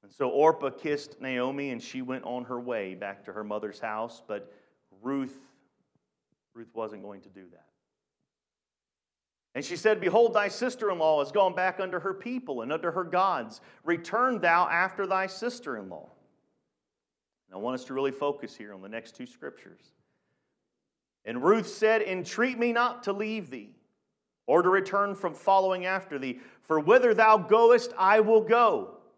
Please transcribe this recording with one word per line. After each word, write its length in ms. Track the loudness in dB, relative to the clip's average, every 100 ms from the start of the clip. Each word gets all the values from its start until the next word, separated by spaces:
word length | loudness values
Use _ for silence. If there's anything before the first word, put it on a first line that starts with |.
And 80 | _
so 200 | _ -2
Orpah 400 | 4 4 4 -6
kissed 500 | -6 -6 -6 -8 -12
Naomi, 480 | -8 -4 -4 -4 -8
and 140 | -8
she 180 | -10 -12
went 240 | -8 -8
on 200 | -8 -10
her 140 | -8 -10
way 360 | -6 -6 -6
back 320 | -10 -12 -12 -14
to 80 |
her 100 | -12
mother's 340 | -8 -6 -8 -8
house, 440 | -8 -6 -8 -12 -10
but 240 | -10 -10 -20 _ _ _ _
Ruth, 360 | -6 -6 -6 -12 _ _ _ _ _ _ _ _ _ _ _
Ruth 200 | -20 -14
wasn't 280 | -8 -8 -10
going 180 | -16 -18
to 80 | -20
do 180 | -20 -20
that. 160 | -20 _ _ _ _ _ _ _ _ _ _ _ _ _ _ _ _ _ _ _
And 80 | -12
she 140 | -8 0
said, 240 | 2 2
"Behold, 320 | 4 4 4
thy 160 | 4 0
sister-in-law 720 | -2 -6 -2 -4 0 2 2
is 100 | 0
gone 240 | 2 2
back 240 | 2 -2 -2
unto 220 | -6 -4
her 140 | -6
people 480 | -8 -8 -10 -8 -8
and 100 | -4
unto 180 | -4 -4
her 140 | -4
gods. 560 | -2 0 0 0 -6 -14 -20 _
Return 540 | -4 -4 -2 0 0 2
thou 280 | 2 2 2
after 400 | 0 0 -2 -2
thy 200 | -2 -2
sister-in-law." 800 | -6 -8 -8 -10 -10 -10 -16 -18 _ _ _ _ _ _ _ _ _ _ _ _ _ _
And 60 |
I 40 | -8
want 160 | -6
us 100 | -6
to 80 | -6
really 200 | -2 -2
focus 440 | -2 -4 -4 -12 -16
here 160 | -18
on 80 | -16
the 80 | -12
next 260 | -12 -14
two 120 | -18 -18
scriptures. 640 | _ -16 -16 -20 -20 _ _ _ _ _ _ _ _ _ _ _ _ _ _ -10
And 180 | -2
Ruth 220 | 2 2 0
said, 340 | 0 2 2
"Entreat 580 | 0 -4 -6 -2 -2 0
me 140 | -2
not 300 | 0 0 -2
to 100 | -8
leave 380 | -6 -6 -6 -10
thee, 240 | -16 -16 _ _ _ _ _ _ _ 2
or 160 | 4
to 80 | 4
return 440 | 2 0 -2 -2
from 200 | -4 -8
following 500 | -4 2 4 4 -2
after 340 | -4 -6 -6 -8
thee. 220 | -6 -8 -14 _
For 180 | _ 0
whither 320 | 6 6 6
thou 240 | 6 6 6
goest, 560 | 6 6 8 6 4 0
I 220 | 4 6
will 200 | 6 4
go. 560 | 6 4 4 2 -6 -16 _